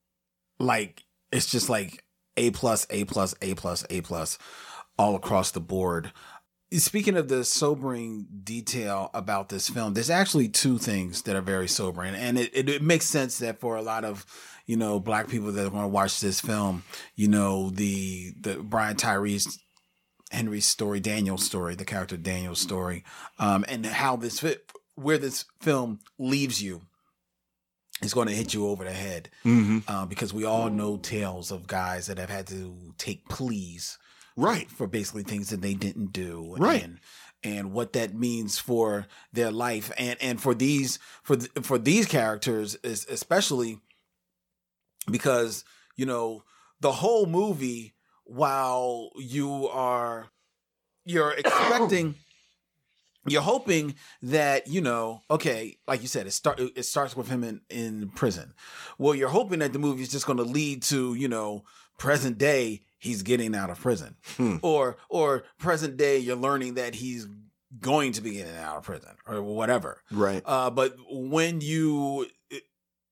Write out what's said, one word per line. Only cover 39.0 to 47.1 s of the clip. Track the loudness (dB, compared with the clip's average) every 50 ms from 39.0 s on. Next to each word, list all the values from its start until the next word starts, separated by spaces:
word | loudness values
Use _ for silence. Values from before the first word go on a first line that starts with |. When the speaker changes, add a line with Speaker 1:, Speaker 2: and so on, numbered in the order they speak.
| -4 -8 -16 -20 -20 _ -2
Speaker 1:
their | -2 0 0
life. | 0 -2 -2 -2 -2 -4 -6 -6 -6 -4
And, | -4 -4 -4 -2
and | -2 -2 -2 0
for | 2 2 2
these, | 4 4 4 4 2 2 -2 -4 -6 -8 -16 -20 -20 _
for | 2 2
th-, | 2 2 -4 -6 -8 -2
for | 0 0 2
these | 4 6 6 6 4
characters | 4 4 2 2 2 0 0 -2 0 0 0 -2 -4 -6 -6 -6
is | -6 -6 -6 -6 -6
especially | -8 -8 -2 2 2 4 4 2 2 0 0 -2 -4 -10 _ _ _ _ _ _ _ _ _ _ _ _ _ _ _ _ _ _ _ _ _ _ _ _ -6 -2
because, | -2 0 2 4 4 4 2 0 -2 -8 -12 -14 -20 _ _ _ _
you | -4 -2
know, | -2 0 -2 -2 -4 -4 -8 -14 _ _ _ _ _ _ _
the | 0 2 2
whole | 4 2 4